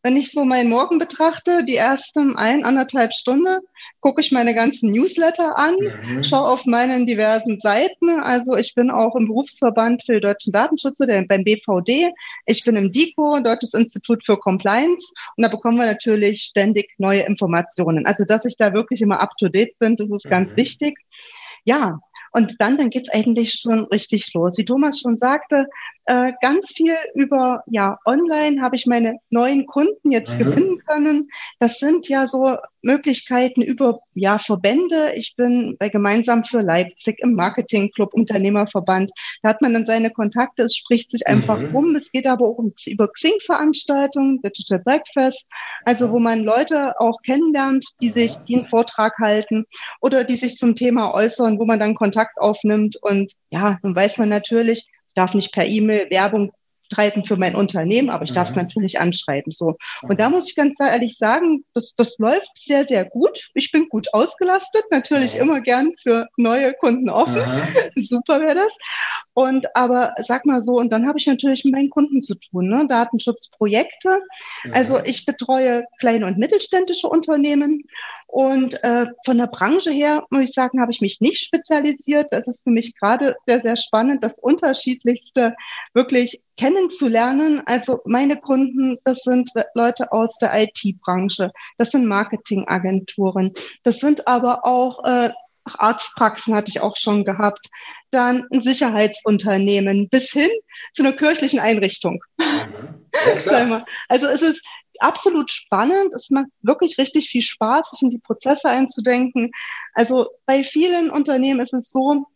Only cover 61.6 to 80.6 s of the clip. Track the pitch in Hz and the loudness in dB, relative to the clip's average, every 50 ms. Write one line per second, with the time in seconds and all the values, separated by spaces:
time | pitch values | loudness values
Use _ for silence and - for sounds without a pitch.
61.6 | - _ _ 240 226 - - - 233 233 - - 214 226 294 392 381 - _ - | -4 _ _ -6 -6 -6 -2 -2 -2 -2 0 -2 0 2 2 0 -2 -6 _ -20
62.6 | - - 285 277 277 277 254 196 185 - - 233 311 - - - - - _ 269 | -4 0 2 2 2 2 0 -2 -2 -2 -2 0 0 0 0 -4 -18 -6 _ -4
63.6 | - - - 311 320 - - 214 - - - 214 277 - - - 370 359 370 392 | -4 0 0 0 0 2 -4 -6 -4 -2 0 0 0 0 -2 -2 0 0 0 0
64.6 | 392 - - 440 427 - 330 269 - - 302 277 262 233 - - 247 302 311 269 | -2 0 -2 -2 0 2 0 0 0 0 0 0 0 0 0 0 0 2 2 0
65.6 | 226 254 247 254 277 320 349 _ - 254 226 233 233 - _ - 233 226 233 262 | 0 0 0 2 2 -2 -2 _ 0 0 0 0 0 -4 _ 0 0 2 2 2
66.6 | 277 254 277 - - 254 233 254 254 202 - - 330 - 247 - - 120 127 139 | 0 0 0 2 2 2 2 2 0 0 2 2 0 2 0 -2 -2 -2 -2 -2
67.6 | 165 - - 262 - - _ 269 208 - 247 240 - - 302 277 311 311 294 349 | -4 0 0 0 -2 0 _ -6 -4 -2 -4 -4 0 0 0 2 2 0 2 2
68.6 | 403 440 - _ - - - - - - - - - _ _ 247 262 262 269 262 | 0 0 -2 _ -14 -12 -8 -8 -6 -6 -8 -10 -12 _ _ 0 0 2 0 -2
69.6 | 254 - - 247 254 240 247 247 247 - - - 220 - 240 262 - 294 269 247 | -2 -2 0 0 2 2 2 0 0 -2 -4 -8 -4 -4 -4 0 2 2 2 2
70.6 | 214 233 247 240 240 233 220 220 233 277 294 294 - 294 262 240 - 277 269 254 | 0 0 0 0 2 2 0 0 0 0 -2 0 0 0 0 2 2 0 0 2
71.6 | - 277 262 269 285 277 - 302 285 302 277 262 - - 190 - - _ - 180 | 2 0 2 2 0 0 2 0 0 2 0 -2 -2 -2 -10 -10 -10 _ -4 -4
72.6 | 180 185 220 269 302 247 262 233 240 240 240 220 - 240 226 - - - _ _ | -2 0 2 0 2 2 2 0 2 0 -2 -2 -2 -2 -6 -6 -10 -20 _ _
73.6 | 214 208 202 226 320 - - _ - 370 381 392 381 370 - - - - - - | -2 0 2 0 0 -2 -6 _ 0 0 0 0 -2 -6 -20 -20 -18 -16 -16 -14
74.6 | - 123 - 254 254 214 - - - 254 240 - - - 277 - 247 - 262 262 | -14 -2 0 0 2 2 0 0 0 -2 -6 -4 -4 -6 -6 -6 -4 -2 0 2
75.6 | 262 254 240 240 240 - _ _ - 240 226 220 208 185 190 180 226 311 427 392 | 2 2 0 0 -4 -8 _ _ 0 0 0 2 0 -2 -2 -2 0 2 0 0
76.6 | - - - 370 370 370 349 359 - - - 330 320 311 311 294 285 294 294 285 | 0 0 0 0 0 0 -4 -4 -4 -2 -2 -2 0 0 0 2 2 2 2 0
77.6 | 294 294 311 294 - _ - - - - - - _ - - 269 269 262 269 262 | 2 0 -2 -2 -6 _ -18 -16 -16 -16 -18 -20 _ -6 0 0 2 2 2 0
78.6 | 262 247 - - - 247 240 240 240 240 240 _ _ 262 254 233 240 240 - - | 0 -2 -4 -2 0 0 2 2 0 -2 -6 _ _ 0 2 2 0 0 -2 -2
79.6 | 185 214 302 381 370 339 285 277 294 294 302 302 - _ - 277 262 247 - 269 | 0 2 2 0 0 0 0 0 2 2 0 0 -2 _ 0 0 0 0 0 -2